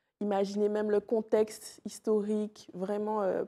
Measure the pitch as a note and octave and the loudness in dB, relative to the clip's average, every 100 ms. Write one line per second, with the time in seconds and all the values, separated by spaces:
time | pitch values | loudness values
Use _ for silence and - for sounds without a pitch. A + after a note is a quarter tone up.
0 | _ - G#3 G3 G3+ G3+ G#3 G#3+ G#3+ G#3 | _ -6 -2 0 0 2 0 2 2 0
1 | G#3 A3 A3 A3 A3 - - - G#3 - | 2 -2 2 2 2 -2 -18 -14 -14 -6
2 | A3 G#3+ G#3 G#3+ G#3+ - - F3 F#3+ G#3 | 0 2 2 -2 -2 -8 -16 -8 -4 -2
3 | G#3 G#3+ F#3+ - | -2 0 0 0